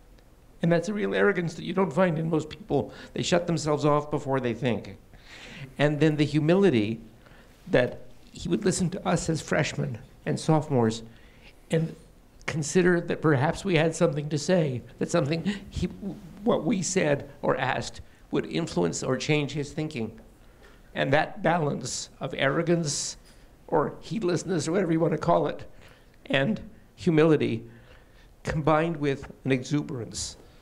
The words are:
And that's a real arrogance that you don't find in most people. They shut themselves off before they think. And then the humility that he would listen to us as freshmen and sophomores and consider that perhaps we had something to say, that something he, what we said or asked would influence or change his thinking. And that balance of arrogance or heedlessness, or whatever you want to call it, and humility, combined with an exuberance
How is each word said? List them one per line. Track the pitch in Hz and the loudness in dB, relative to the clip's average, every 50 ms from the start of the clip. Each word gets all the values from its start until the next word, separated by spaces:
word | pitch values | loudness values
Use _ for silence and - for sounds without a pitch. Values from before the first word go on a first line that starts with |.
| - - - - - - - - - - - - | -20 -20 -20 -20 -20 -20 -20 -20 -20 -20 -8 -2
And | - 165 | 2 2
that's | 170 170 170 208 | 4 2 2 0
a | 208 | -4
real | 208 196 196 196 | -2 -2 -2 2
arrogance | 190 196 208 190 175 175 156 - | 4 4 4 4 2 -2 -4 -6
that | - 160 | -8 -8
you | 160 175 | -4 0
don't | 185 196 170 | 0 0 2
find | 135 170 190 180 156 156 | 2 2 2 2 2 0
in | 160 165 | -2 0
most | 170 156 - - | 0 -2 -2 -4
people. | - - - - 143 139 - - - - - - | -12 -14 -6 -2 0 0 0 -2 -6 -16 -16 -10
They | - - | -6 -4
shut | 120 - 185 175 175 | 0 2 2 2 2
themselves | - 170 143 131 156 147 131 135 | 0 -2 0 0 0 0 2 4
off | 151 147 147 143 - | 4 4 4 2 -2
before | 156 139 - 135 135 135 | -4 -4 -2 0 -2 0
they | 123 120 113 | 0 -2 -2
think. | - 147 123 110 95 - 101 95 - - - - - - - - - - - - - 135 - - | 0 0 -2 -2 -2 -4 -10 -16 -18 -20 -20 -20 -20 -20 -20 -20 -20 -18 -18 -16 -16 -16 -10 0
And | - 139 151 151 139 | 2 2 2 4 4
then | 151 160 151 | 4 4 4
the | 143 151 | 2 0
humility | 131 147 151 147 156 175 196 202 185 131 113 104 104 113 - - - - - - - - - - - - - - - | 2 2 2 4 4 4 6 6 6 6 4 2 2 -2 -6 -8 -18 -20 -20 -20 -20 -20 -20 -20 -20 -20 -18 -6 0
that | 185 127 123 - - - - - - - - - | 2 2 2 2 -2 -8 -14 -16 -18 -20 -20 -20
he | - - - 185 | -16 -8 -4 -2
would | 170 - - | -2 0 0
listen | 185 - - 185 160 | 0 0 2 0 -2
to | - - - 190 | -2 -4 -2 -2
us | 180 165 - - | -2 0 0 -2
as | 160 147 | -4 -4
freshmen | - - 190 165 147 - - 147 143 139 120 110 - - - - - | -2 -2 0 0 0 0 -2 -4 -6 -6 -6 -10 -12 -16 -18 -10 -6
and | 156 139 - | -4 -4 -2
sophomores | - - 156 156 147 - 143 120 117 110 110 - - - - - - - - - - - - - - - | 2 4 4 4 4 2 2 4 4 2 0 -2 -10 -14 -20 -20 -20 -20 -20 -20 -20 -20 -20 -16 -6 -2
and | 170 160 160 160 - - - - - - - - - - - | 0 0 0 -2 -6 -14 -20 -20 -20 -20 -20 -20 -20 -14 -10
consider | - - 160 147 - - 190 175 180 180 170 | -8 -6 -6 -4 0 2 4 4 4 4 2
that | 170 175 180 - | 0 -2 -4 0
perhaps | - 160 147 123 135 165 165 - - | 2 4 4 4 4 0 0 -2 -2
we | 196 175 | 0 2
had | 147 160 165 160 | 2 2 2 2
something | - 180 160 143 151 143 151 | 2 2 2 2 0 -4 -4
to | 160 143 | -4 -4
say, | - - 185 180 156 143 127 117 - - - - | 0 2 2 2 2 0 -2 -6 -8 -10 -8 -6
that | - - | -4 0
something | - 170 147 135 165 165 160 190 208 - - - | 0 0 0 0 -2 -2 -2 -2 -4 -4 -8 -8
he, | - - 180 175 - - - 196 147 - - - - - 202 | -6 -4 -4 -4 -6 -8 -10 -10 -10 -12 -14 -18 -12 -4 0
what | 233 - - - | 2 2 2 2
we | 160 - 190 | 0 0 0
said | 165 - - 185 170 151 143 139 - - - - | -2 0 0 2 2 2 2 0 -2 -10 -12 -4
or | - 135 139 | -2 0 0
asked | - 139 127 - 127 - - - - - - - - - - | 0 0 -2 -2 -2 -4 -8 -10 -14 -18 -20 -20 -20 -12 -4
would | - 151 - | -2 -2 -2
influence | - - 160 165 - - 180 175 165 143 - | -2 -4 -4 -4 -2 -2 0 0 0 -2 -2
or | - 151 131 | -2 -2 -2
change | 127 - - 151 151 143 143 | -2 0 0 0 0 0 -2
his | - 156 135 - | -4 -6 -6 -6
thinking. | - 165 156 151 - 123 110 107 - - - - - - - - - - - - - - - - - | -6 -6 -6 -6 -6 -6 -6 -8 -8 -14 -20 -20 -20 -20 -20 -20 -20 -20 -20 -20 -20 -20 -20 -10 -4
And | - 151 143 | -2 0 2
that | 135 156 160 - - - | 2 2 2 0 -4 -2
balance | 92 156 170 180 156 139 139 - - 120 - - - - - - | 0 2 2 2 0 0 -2 -4 -6 -8 -8 -8 -10 -12 -12 -10
of | 143 135 135 | -8 -8 -2
arrogance | - 135 135 147 160 165 160 175 170 165 143 - - - - - - - - - - - - - - - | 0 0 2 2 2 2 2 2 2 2 -2 -2 -4 -6 -8 -10 -12 -18 -20 -20 -20 -20 -20 -20 -18 -8
or | - 165 156 139 - - - | 0 2 2 2 0 -4 -10
heedlessness, | - - 156 226 180 175 175 - - 160 190 156 127 | -10 -8 -6 -2 -2 0 0 -2 -2 -2 -2 -2 -2
or | 160 | 0
whatever | 165 202 190 165 | 0 0 2 2
you | 165 160 | 2 2
want | 165 151 | 2 2
to | 156 151 | 0 0
call | - 165 175 175 147 147 | 2 2 4 4 2 0
it, | - - - - - - - - - - - - - - - | -4 -8 -12 -14 -16 -20 -20 -20 -20 -20 -20 -20 -20 -16 -6
and | - - 135 135 220 214 - - - - - - - - | 0 2 2 2 2 0 -4 -6 -14 -18 -20 -20 -20 -12
humility, | - - 180 160 151 156 160 151 139 123 117 117 113 - - - - - - - - - - - - - - - - - | -2 0 4 6 6 6 6 6 4 4 0 -2 -4 -6 -12 -20 -20 -20 -20 -20 -20 -20 -20 -20 -20 -20 -20 -20 -12 -8
combined | - - 160 139 151 156 151 165 170 165 | -4 -4 0 2 2 2 4 2 0 -2
with | 147 143 143 139 135 - - - - - | -2 -2 -2 -2 -2 -6 -16 -14 -6 0
an | 131 | 0
exuberance | 131 123 127 - 147 147 147 - - 120 107 - - - - - - - - - - - | 0 0 0 -2 -2 -2 -2 -4 -8 -8 -8 -8 -8 -10 -10 -10 -12 -16 -20 -20 -20 -20